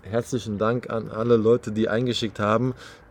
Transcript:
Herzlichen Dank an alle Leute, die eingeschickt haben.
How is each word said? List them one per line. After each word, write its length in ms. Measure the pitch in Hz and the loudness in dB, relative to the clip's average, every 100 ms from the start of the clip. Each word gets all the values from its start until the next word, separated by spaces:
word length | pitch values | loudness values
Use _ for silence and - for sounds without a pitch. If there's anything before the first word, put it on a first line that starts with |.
Herzlichen 540 | - 113 117 123 107 104 | -4 -4 -2 -4 -4 -2
Dank 320 | 107 123 - | 0 0 -4
an 200 | 113 107 | -6 -6
alle 240 | 107 117 117 | -4 4 4
Leute, 380 | 107 120 - | 6 4 2
die 160 | 107 110 | -2 0
eingeschickt 500 | 113 123 117 110 - | 0 0 -2 -4 -2
haben. 340 | 104 113 127 123 - - - | 2 2 0 -4 -12 -20 -12